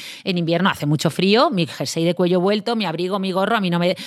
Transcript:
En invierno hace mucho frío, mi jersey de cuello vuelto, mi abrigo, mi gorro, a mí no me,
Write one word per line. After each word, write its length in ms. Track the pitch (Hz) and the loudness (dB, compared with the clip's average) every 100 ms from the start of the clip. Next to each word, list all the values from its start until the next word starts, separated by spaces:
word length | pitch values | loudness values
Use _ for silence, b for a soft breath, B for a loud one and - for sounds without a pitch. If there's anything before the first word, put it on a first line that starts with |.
| B B - | B B -4
En 120 | 175 | -2
invierno 320 | 165 170 185 | 0 2 2
hace 160 | - 147 | 0 0
mucho 240 | 151 165 | 0 0
frío, 400 | - 190 220 320 | 2 2 4 4
mi 160 | 190 156 | 2 -2
jersey 380 | - 139 165 | -4 -6 -2
de 100 | 170 | 0
cuello 280 | 170 180 180 | 2 2 2
vuelto, 340 | 190 214 214 226 | 2 0 -2 -2
mi 80 | 180 | -2
abrigo, 340 | 160 180 202 | -4 -4 -4
mi 120 | 190 | -2
gorro, 240 | 170 196 226 | 0 0 0
a 60 | |
mí 80 | 185 | 0
no 100 | 175 | 2
me, 160 | 175 180 | 0 -2